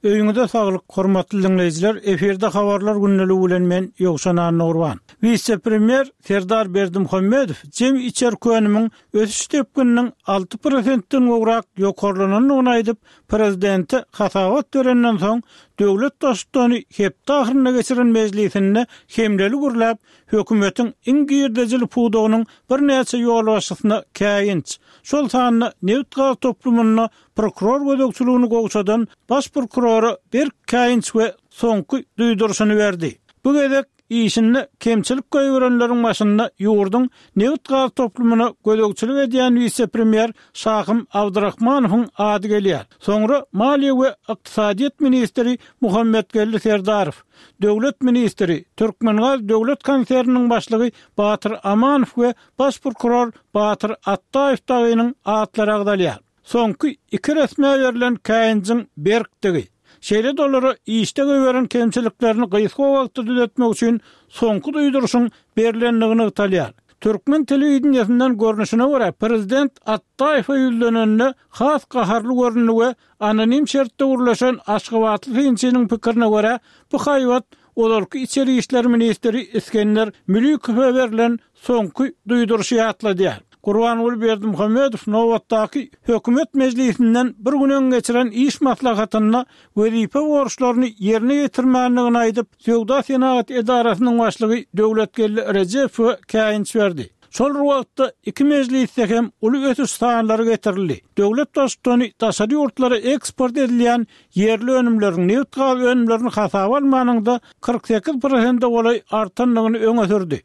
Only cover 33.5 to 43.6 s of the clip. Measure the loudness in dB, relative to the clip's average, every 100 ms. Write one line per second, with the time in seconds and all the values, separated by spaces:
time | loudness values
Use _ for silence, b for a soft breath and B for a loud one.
33.5 | 0 2 0 -4 _ _ -2 0 2 2
34.5 | 2 -2 _ -2 0 0 -4 -2 -2 0
35.5 | 2 2 0 0 0 -2 0 0 0 -2
36.5 | _ 0 2 2 0 -2 b b -2 0
37.5 | -2 -2 -2 -2 -2 -6 -2 0 2 0
38.5 | -2 -2 2 0 -2 -4 -2 0 0 2
39.5 | 2 0 -2 -4 0 2 2 0 -4 b
40.5 | -8 -2 -2 0 -4 -2 -4 -2 -2 -2
41.5 | -2 0 0 2 0 -2 -2 -2 -2 -2
42.5 | -2 0 -2 -6 _ -2 0 0 0 -2
43.5 | -2